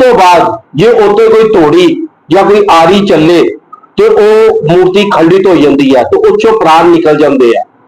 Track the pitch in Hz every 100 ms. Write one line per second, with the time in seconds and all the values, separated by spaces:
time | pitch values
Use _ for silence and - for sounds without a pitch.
0 | 254 202 180 170 - - - 135 220 226
1 | 202 208 226 220 220 196 147 170 170 -
2 | - _ - 175 196 208 196 165 165 202
3 | 202 160 156 175 - - _ - _ -
4 | 214 220 214 220 220 - 151 180 180 196
5 | 202 156 165 190 196 156 143 139 135 127
6 | - 131 214 208 220 220 165 160 175 160
7 | 151 147 147 131 117 101 - _